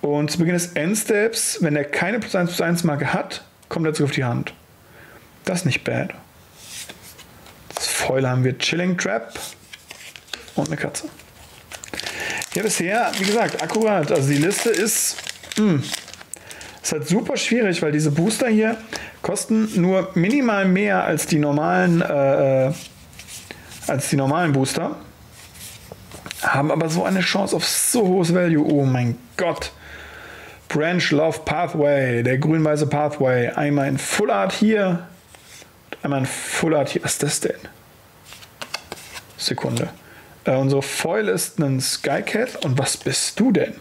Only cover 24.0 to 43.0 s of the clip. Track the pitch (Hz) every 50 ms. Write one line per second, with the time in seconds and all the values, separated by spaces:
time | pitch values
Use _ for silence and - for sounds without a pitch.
24 | - - - 139 135 135 143 165 180 165 143 135 131 131 - - 170 247 302 -
25 | - - - - - - - - - - - - - - - - - - - -
26 | - - - - - - - - - - - 135 143 156 143 160 165 160 156 175
27 | 185 190 190 190 180 - - 190 196 196 - - - - - - - - - 247
28 | 214 180 180 196 175 160 170 185 180 175 165 147 147 - 156 147 139 135 127 127
29 | 123 117 117 - - - - - 139 131 127 - - - - - - - - -
30 | - - - - - - - - - - - - - - - 151 151 165 180 180
31 | - - 156 143 156 165 156 - - - 151 156 175 151 165 160 147 143 143 139
32 | 135 127 120 117 117 123 131 131 147 151 156 165 156 156 151 147 151 139 143 143
33 | 151 147 143 - 139 127 127 123 120 120 - - 151 147 147 143 135 139 135 139
34 | - - - - 208 202 220 202 196 185 - - - 214 220 214 202 185 175 170
35 | 170 - - - - - - - - - - - - - - - - - - -
36 | - 143 143 135 127 127 - - - - - - - 165 160 151 135 131 - 170
37 | - - - - - 147 - - - - - - - - - - - - - -
38 | - - - - - - - - - - - - - - - - - - - -
39 | - - - - - - - - - - - - - 127 123 117 - 175 - -
40 | - - - - - - - - - - 135 131 135 135 139 139 135 - - -
41 | - 156 175 220 214 208 190 175 - - - - 160 139 135 131 123 - - -
42 | - - 139 175 208 - - 214 240 254 - - - 160 127 135 131 - - -